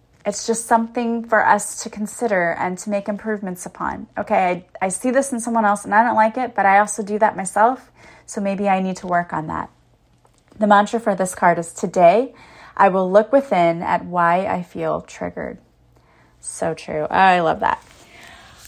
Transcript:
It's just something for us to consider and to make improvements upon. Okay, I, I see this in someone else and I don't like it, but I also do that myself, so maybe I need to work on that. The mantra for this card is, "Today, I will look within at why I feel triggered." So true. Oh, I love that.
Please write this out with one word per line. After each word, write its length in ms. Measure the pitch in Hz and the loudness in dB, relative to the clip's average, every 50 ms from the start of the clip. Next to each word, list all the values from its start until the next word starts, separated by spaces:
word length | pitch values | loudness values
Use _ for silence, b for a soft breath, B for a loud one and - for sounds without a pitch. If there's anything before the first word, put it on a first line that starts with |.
| _ _ _ _ - | _ _ _ _ -8
It's 220 | 202 208 - - | -6 -6 -6 -4
just 200 | 226 226 220 - | -4 -4 -4 0
something 580 | - 240 226 226 226 - 247 240 233 233 233 226 | 2 2 2 2 -2 -4 -4 -4 -2 -4 -4 -2
for 200 | - 226 214 - | 2 2 4 4
us 380 | - 202 208 - - - - | 4 2 2 0 -6 -12 -12
to 80 | - 226 | -12 -12
consider 640 | - 202 214 - - - 247 220 202 180 170 170 | -8 -8 -8 -8 -6 -4 -2 0 0 0 0 0
and 260 | - - - 185 185 185 | -2 -2 -4 -6 -6 -6
to 120 | - 214 | -6 -4
make 180 | 202 202 202 214 | -4 -4 -4 -4
improvements 580 | 202 196 - 220 214 202 202 180 180 - - | -8 -6 -6 -6 -6 -6 -6 -8 -10 -10 -12
upon. 400 | 175 - - - - - - 214 - - | -16 -10 -8 -8 -6 -6 -8 -12 -14 -10
Okay, 480 | - 202 - 214 190 185 180 180 175 - _ - - | -10 -4 -2 0 0 2 0 -2 -4 -8 _ -10 -6
I, 60 | 190 | -6
I 20 | 190 | -6
see 220 | 185 - - 254 | -6 -4 -4 0
this 220 | 240 269 269 269 | 0 0 0 0
in 80 | 254 226 | -4 -6
someone 240 | 226 240 233 226 214 | -4 -2 0 2 2
else 200 | 202 208 202 - | 2 0 0 -2
and 100 | 196 202 | 0 2
I 100 | 214 240 | 2 2
don't 120 | 240 220 | 4 4
like 200 | 220 220 226 220 | 2 2 2 2
it, 180 | 254 254 240 - | -2 -6 -4 -2
but 120 | 202 196 | 0 2
I 120 | 196 196 202 | 4 6 4
also 240 | 208 208 - - | 4 2 -2 -8
do 160 | 208 196 214 202 | -6 -4 0 2
that 180 | 220 208 - | 2 2 0
myself, 540 | - 190 175 - 202 220 240 262 - - _ _ B B B B B B | -2 -8 -4 2 2 2 2 2 -2 -10 _ _ B B B B B B
so 160 | - - 220 | -12 -8 -6
maybe 280 | 196 196 196 190 202 196 | -4 -4 -2 -2 0 0
I 120 | 190 190 | 0 0
need 160 | 190 190 185 - | 0 -4 -6 -8
to 80 | - | -6
work 260 | 180 175 170 175 - | -2 -2 -2 -2 -2
on 160 | 175 156 156 156 | -6 -8 -6 -6
that. 220 | 160 160 - - _ _ _ _ _ _ _ _ _ _ _ _ _ _ _ _ _ - | -6 -8 -8 -10 _ _ _ _ _ _ _ _ _ _ _ _ _ _ _ _ _ -2
The 80 | 214 | 4
mantra 340 | 202 202 202 214 - - 226 | 6 6 6 4 2 -2 -2
for 140 | 226 220 196 | -2 -2 0
this 200 | 190 190 185 - | 0 -2 -4 -2
card 240 | - 190 175 170 170 | 2 2 2 2 2
is, 140 | 170 - | -2 -8
"Today, 640 | - - 214 175 - 185 175 170 190 226 269 - B B B B B B B B B | -8 -8 -6 -2 2 6 6 8 6 6 2 -2 B B B B B B B B B
I 120 | B 196 196 | B 2 2
will 220 | 180 190 185 185 | 4 2 0 4
look 220 | 190 214 220 220 | 4 4 4 6
within 500 | 269 277 277 - 202 175 170 170 170 170 | 2 2 2 2 0 2 2 2 2 0
at 220 | 180 - 180 170 - | -2 -2 -2 -2 -4
why 420 | 175 175 175 170 170 175 185 190 | -4 -2 0 2 2 2 2 0
I 160 | 180 185 180 | -2 -4 -4
feel 380 | 175 - - 175 160 156 156 165 | -6 -8 -8 -6 -4 -4 -4 -4
triggered." 580 | - - - - 175 175 - 170 151 - - - _ _ _ _ _ _ _ b b b b b b b b b | -8 -12 -14 -10 -10 -10 -8 -8 -10 -10 -12 -14 _ _ _ _ _ _ _ b b b b b b b b b
So 320 | - - - - 185 165 | -18 -16 -8 -6 -4 -4
true. 340 | 160 - - - 160 151 156 - | -4 -6 -8 -8 -6 -6 -4 -2
Oh, 60 | - | 2
I 240 | 185 190 190 180 180 | 4 4 4 4 4
love 200 | 165 156 160 202 | 2 0 0 0
that. 220 | - - - - - B B B B B B B B B B B B B B B B | 0 -2 -2 -2 -6 B B B B B B B B B B B B B B B B